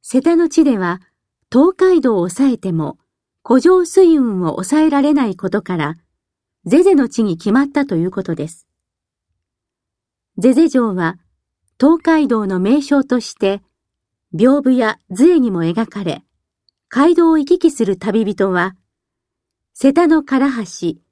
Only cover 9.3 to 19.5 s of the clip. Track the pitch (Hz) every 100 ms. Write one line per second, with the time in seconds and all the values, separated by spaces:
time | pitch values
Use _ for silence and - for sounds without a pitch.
9.3 | _ _ _ _ _ _ _ _ _ _
10.3 | - 226 254 320 262 226 185 165 - _
11.3 | _ _ _ _ _ 277 330 330 320 285
12.3 | 226 202 185 196 285 277 285 269 247 -
13.3 | - 196 196 _ _ _ _ _ _ _
14.3 | 165 240 285 269 254 220 - _ 185 320
15.3 | 339 240 185 165 175 220 208 175 - _
16.3 | _ _ _ _ _ _ 247 311 349 330
17.3 | 320 285 359 330 277 202 185 202 208 208
18.3 | 202 196 180 185 185 _ _ _ _ _
19.3 | _ _